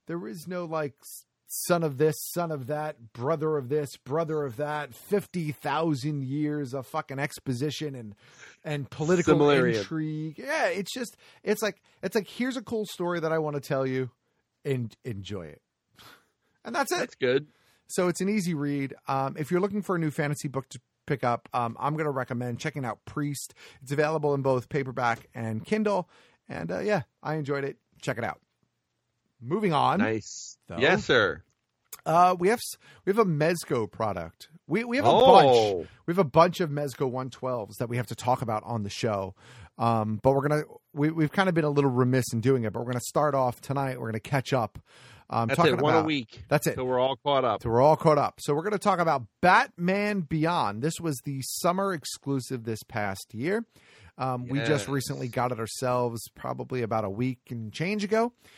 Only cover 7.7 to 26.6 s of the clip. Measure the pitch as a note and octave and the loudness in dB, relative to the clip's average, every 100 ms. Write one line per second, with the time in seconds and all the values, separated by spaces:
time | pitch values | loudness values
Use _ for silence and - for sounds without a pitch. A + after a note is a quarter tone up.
7.7 | C3 D3+ C3 G#2+ G2 - - - - D#3+ | -4 -8 -8 -14 -18 -20 -20 -20 -14 -8
8.7 | D3 C3+ - D#3 F3+ D#3 D3 D3 C#3 B2 | -6 -6 -4 2 4 6 6 6 6 4
9.7 | A2 G2 D#3+ D#3 D#3 D#3 D3+ C4 D#4 G#3 | 0 -2 -4 -4 -6 -8 -8 -4 0 0
10.7 | F3+ F3+ C4 A#3 - - _ - G#3+ G#3+ | -2 -6 -8 -10 -12 -20 _ -4 -2 -2
11.7 | - _ _ F#3 A3+ F3 - B3+ B3+ G#3 | -6 _ _ -4 -2 -2 -4 -4 -4 -4
12.7 | A3+ G#3 - F3 E3+ D#3 D#3+ D3+ D3 - | -4 -4 -4 -4 -2 0 0 0 -4 -2
13.7 | C3+ C3+ C3 B2+ - _ _ _ _ D3 | 0 0 -2 -4 -8 _ _ _ _ -4
14.7 | C3 A2+ - C3+ G2 F#2 G2 D#2 D2 _ | -4 -4 -8 -10 -10 -10 -10 -10 -16 _
15.7 | _ _ _ - - _ _ _ _ - | _ _ _ -20 -20 _ _ _ _ -6
16.7 | D4+ C4+ F4+ B3 - B2+ C3+ D3 _ _ | -4 -2 -2 -4 -2 0 0 -2 _ _
17.7 | _ - - F3+ E3+ G3 G#3+ F3 D3+ C#3+ | _ -6 0 0 0 -2 0 -2 -2 -2
18.7 | C#3+ C3+ - - C3+ C3+ D3+ D3 F3 G3 | -2 -4 -8 -4 -2 -2 -4 -2 0 0
19.7 | G#3 - F3 D#3 C#3 D3 D3 D3 C3+ - | -2 -2 -2 -2 -2 -2 -4 -6 -6 -8
20.7 | C3 - _ - C#3+ B2 A#2+ - B2 A#2 | -14 -20 _ -6 -2 0 -2 -2 -2 -2
21.7 | A2 C#3 D#3 D3+ C3+ B2 A#2+ B2 A#2 D#3 | -2 -4 -2 -2 -2 -4 -4 -4 -6 -6
22.7 | D3 B2+ G#2 - D3+ D3 C#3 - - - | -6 -8 -8 -8 -4 -4 -6 -12 -18 -20
23.7 | - B2+ C#3+ D3+ D#3+ D3 C#3 C3+ B2+ - | -20 -4 0 0 0 0 2 2 0 0
24.7 | C#3+ C3 B2+ A#2+ A#2 - A#2+ A2+ A2+ - | -4 -4 0 0 0 -6 -8 -6 -6 -2
25.7 | G#3+ G#3 G3 E3+ _ _ _ - - | 0 2 0 -2 _ _ _ -12 -8